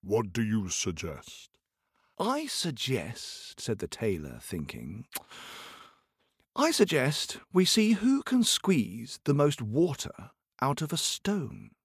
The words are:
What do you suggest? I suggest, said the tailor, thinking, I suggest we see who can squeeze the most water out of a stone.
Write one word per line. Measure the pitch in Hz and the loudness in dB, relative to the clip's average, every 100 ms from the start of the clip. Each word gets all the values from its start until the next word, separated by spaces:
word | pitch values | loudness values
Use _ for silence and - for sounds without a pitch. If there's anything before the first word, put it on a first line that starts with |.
What | 92 107 107 | 2 2 2
do | 90 | 0
you | 113 110 95 | 2 2 0
suggest? | - - 82 87 69 - - - _ _ _ _ _ _ _ | -4 -4 -4 -6 -8 -12 -20 -20 _ _ _ _ _ _ _
I | 196 277 302 | -2 -2 -2
suggest, | - 175 127 - 127 80 117 - - - - | -4 -4 -4 -2 -2 -2 -10 -12 -14 -16 -12
said | - 107 | -6 -4
the | 87 | -4
tailor, | - 113 92 73 60 | -4 -2 -2 -4 -12
thinking, | - 87 71 - 62 98 - - - - - - - - - _ _ _ _ _ _ | -8 -8 -8 -10 -10 -12 -10 -12 -12 -18 -16 -16 -18 -20 -20 _ _ _ _ _ _
I | - 302 | 0 2
suggest | 320 196 151 131 151 - - - | 4 4 4 2 0 -4 -8 0
we | 180 | 4
see | 185 - 214 | 6 6 6
who | 220 240 269 | 4 4 2
can | - 254 | 2 2
squeeze | 226 - - 175 101 101 117 - | 4 2 4 2 2 -4 -12 -8
the | - | 0
most | 143 147 143 | 4 4 2
water | 110 117 175 131 - - - _ _ _ | -2 2 2 0 -8 -10 -18 _ _ _
out | 131 143 | -2 0
of | 156 | -2
a | 165 | -2
stone. | - - - 202 135 - 53 _ | -2 -4 -2 -2 -2 -10 -18 _